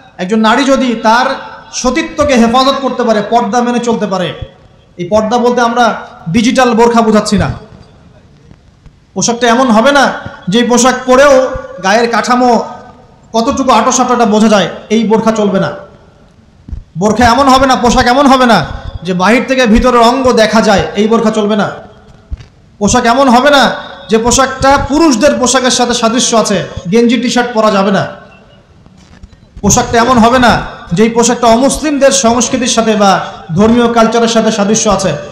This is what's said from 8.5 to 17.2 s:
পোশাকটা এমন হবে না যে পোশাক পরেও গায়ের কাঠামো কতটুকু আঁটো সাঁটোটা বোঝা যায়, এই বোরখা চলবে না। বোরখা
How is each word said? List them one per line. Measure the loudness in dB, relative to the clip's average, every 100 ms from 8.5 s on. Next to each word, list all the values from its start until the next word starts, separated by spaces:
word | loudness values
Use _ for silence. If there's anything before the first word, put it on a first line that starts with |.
| -20 _ _ -20 _ _
পোশাকটা | -6 -4 0 0
এমন | 2 2
হবে | 2 2
না | 2 0 -4 -12 -12 -2
যে | 0
পোশাক | 2 2 0 0 2
পরেও | 4 4 4 0 -4 -12 -6
গায়ের | -2 0 0
কাঠামো | -2 0 0 2 0 -2 -12 -20 -20 -20 -20 -8
কতটুকু | -4 -2 -2 2
আঁটো | 2 2
সাঁটোটা | 0 0 0 0
বোঝা | 2 2
যায়, | 2 0 -6 -4
এই | -2
বোরখা | 0 0 0
চলবে | 0 0 -2
না। | -4 -8 -16 -20 -20 _ _ _ _ _ -18 -18 -14 -4
বোরখা | -2 2